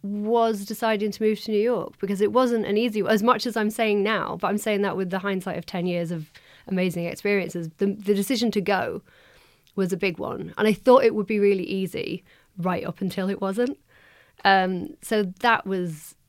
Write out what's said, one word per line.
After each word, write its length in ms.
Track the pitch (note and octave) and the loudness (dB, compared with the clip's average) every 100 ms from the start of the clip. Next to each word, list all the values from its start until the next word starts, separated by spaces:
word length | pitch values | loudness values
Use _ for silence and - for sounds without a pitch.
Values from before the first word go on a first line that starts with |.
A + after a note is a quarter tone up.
was 640 | G3+ G#3 G#3 A#3 A3+ G#3 G3 | -6 -4 2 4 4 0 -6
deciding 460 | G#3+ A3+ G#3+ G#3 | -4 -2 0 -2
to 120 | G3 | 0
move 180 | A3 G#3+ | 0 0
to 100 | - | 0
New 80 | G#3 | 0
York, 400 | A3+ A3 - - | 2 0 -4 -6
because 220 | G3 G3 | -4 0
it 100 | G#3 | 2
wasn't 340 | A3+ B3+ A#3 G3+ | 4 4 2 2
an 120 | G3+ | 0
easy, 240 | A#3+ G#3 | 2 0
as 200 | F#3+ G#3+ | 2 4
much 240 | A3+ A#3+ B3+ | 4 2 0
as 120 | A3+ | 0
I'm 120 | G#3+ | -2
saying 320 | A3 A3 G#3 | 0 0 2
now, 360 | G3+ G#3 - E3+ | 2 0 -2 -2
but 80 | F#3 | -2
I'm 100 | G#3 | -2
saying 260 | A3+ G3+ | 0 0
that 120 | G3+ F3+ | 0 -2
with 140 | F#3+ | -4
the 100 | F#3+ | -4
hindsight 380 | G3+ F#3+ F#3+ E3 | -2 -4 -4 -8
of 80 | - | -6
ten 200 | F3+ F3+ | -4 -2
years 240 | F3 E3+ | -2 -4
of 200 | E3+ D#3 - _ - - | -6 -10 -18 _ -20 -6
amazing 380 | F#3 F#3 E3+ E3+ | -2 0 -2 -6
experiences. 640 | - G3+ G3+ F3 F3 E3 _ | -4 0 0 -2 -6 -8 _
The, 80 | G3 | -2
the 260 | G3+ G3+ | 0 0
decision 380 | G3+ G3 B3 A3+ | 0 2 0 0
to 100 | G#3 | 0
go 400 | F#3 F#3+ A#2 E2+ _ _ _ _ _ _ _ - | 0 0 -2 -6 _ _ _ _ _ _ _ -4
was 160 | F#3 | -2
a 60 | F3+ | 0
big 220 | G3 E3 | -2 -4
one. 340 | - - E3 - | -8 -8 -10 0
And 100 | G#3+ | 0
I 60 | |
thought 300 | G3+ - B3+ | 2 6 8
it 120 | A3+ G#3+ | 6 2
would 120 | G3 | -2
be 120 | G#3+ | 2
really 260 | G3+ F#3+ - | 4 2 -2
easy 580 | F#3+ F#3 - - F3+ _ _ _ - | -4 -4 -6 -6 -8 _ _ _ -6
right 280 | F3+ F3 - | -4 -4 -6
up 160 | - | -6
until 280 | F#3+ - F#3+ | -6 -4 -4
it 120 | G3 | -4
wasn't. 360 | F#3+ G3 B3 - _ _ _ _ _ _ G3 | -4 -2 -2 -4 _ _ _ _ _ _ 4
Um, 500 | F#3+ F#3 F3+ F#3+ - | 4 4 -2 -6 -12
so 220 | - A3 | -2 0
that 420 | F#3+ - A#3+ A3+ F#3+ | 0 0 2 2 0
was 500 | F#3+ F3+ D3+ - _ | -4 -4 -8 -16 _